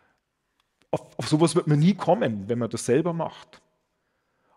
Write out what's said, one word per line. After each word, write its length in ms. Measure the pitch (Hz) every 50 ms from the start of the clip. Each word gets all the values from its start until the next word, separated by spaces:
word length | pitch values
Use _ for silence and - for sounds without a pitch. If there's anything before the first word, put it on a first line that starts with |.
| _ _ _ _ _ _ _ _ _ _ _ _ _ _ _ _ _ -
Auf, 280 | - - - - - -
auf 80 | 117
sowas 280 | - 151 151 170 160 160
wird 120 | 175 -
man 120 | 151 151 147
nie 160 | 156 185 208
kommen, 520 | - - 165 180 220 - 123 113 101 95
wenn 120 | 104 117 120
man 100 | 117 107
das 160 | 117 110 -
selber 260 | - 120 151 170 175
macht. 500 | 165 165 156 - - - - _ - - _ _ _ _ _ _ _ _ _ _ _ _ _ _ _ _ _ _ _